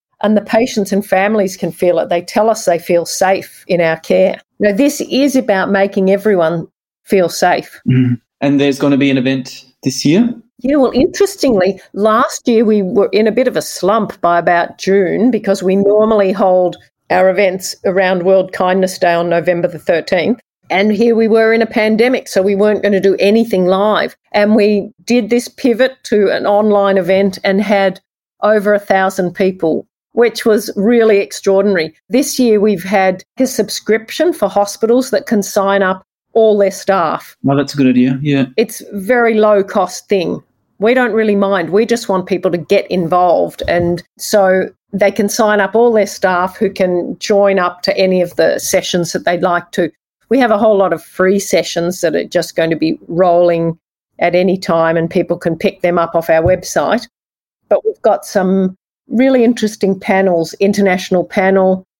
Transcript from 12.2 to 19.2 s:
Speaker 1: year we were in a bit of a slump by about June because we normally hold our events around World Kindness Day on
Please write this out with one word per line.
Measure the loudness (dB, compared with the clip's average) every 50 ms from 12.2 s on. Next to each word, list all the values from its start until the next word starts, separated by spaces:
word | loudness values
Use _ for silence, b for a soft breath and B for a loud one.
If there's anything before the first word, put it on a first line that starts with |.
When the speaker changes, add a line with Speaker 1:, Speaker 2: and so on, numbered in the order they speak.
| 0 -2 -4 -4 -2 0
Speaker 1:
year | 2 2 2
we | 2 2 2
were | 0 0 0 0 0 2 2
in | 0 0 2
a |
bit | 0 0 0 0
of | -2
a | -4
slump | -6 -6 -6 -4 -2 0 0 0 -2 -4 -4 -4
by | -2 0 0 0
about | 2 2 0 0 0 -2 -6 -6
June | -2 0 0 2 0 0 0 0 0 0
because | 0 0 -2 -2 -2 -2
we | 0 0 0
normally | 2 2 2 2 2 2 2 2 2 0 0
hold | 0 0 2 2 2 2 2 0 -4 b b b _ _ _ -4
our | 0 2 2 2
events | 2 2 0 0 -2 -4 -8 -12 -12 -6 -4
around | -2 0 0 0 0 0 0 2
World | 2 2 2 2 0 -4
Kindness | -2 0 0 0 0 0 -2 -2 -2
Day | 0 0 0
on | 0